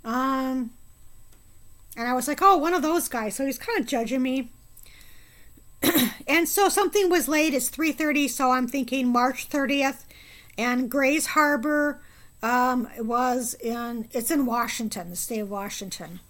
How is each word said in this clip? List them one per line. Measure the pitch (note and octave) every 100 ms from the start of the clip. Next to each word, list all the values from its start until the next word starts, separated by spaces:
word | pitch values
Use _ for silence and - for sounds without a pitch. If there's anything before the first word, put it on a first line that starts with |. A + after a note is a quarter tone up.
Um, | A3+ B3 C4 C4+ C4 C4 A#3 - - - - - - - - - - - - -
and | A#3
I |
was | B3+ B3
like, | D4
"Oh, | G4 F4+
one | D#4
of | F4+
those | D4+ E4+ -
guys." | A#3+ G#3+ -
So | C4+
he's | C4
kinda | - A4
judging | A#3 B3+ A3+ C4
me. | B3+ C4 B3 - - - - - - - - - - - - -
<clears throat> | D4+ E4+ A#3+ - -
And | D#4 E4
so | - F#4+
something | - F#4+ G#4 F#4+
was | F4 C4+
late. | D4+ D#4+
It's | C4 -
three | - D#4+
thirty, | - D#4 D4 C#4+
so | C#4 C4
I'm | B3+ B3
thinking | C#4 A#3+ C4+ B3
March | A#3+ B3+ B3+ -
thirtieth. | D4 C#4 C#4 C4+ C#4 - - - - - -
And | A#3+ B3 B3
Grays | C#4 C4+ D#4 -
Harbor, | D#4 D4 C#4+ C#4+ D4 D4 C#4+ - - - -
um, | A3+ B3 B3+ B3+ A3 -
was | A3+ A#3+ B3+ B3 A#3+ -
in, | A3+ A#3+ A#3 A#3+ A3+
it's | B3 A3+
in | D#4+ B3
Washington, | A#3 A#3 - A3 G3+ E3+
the | F3
state | - A3+
of | G3+
Washington. | G3+ G3+ - F#3+ - E3 F3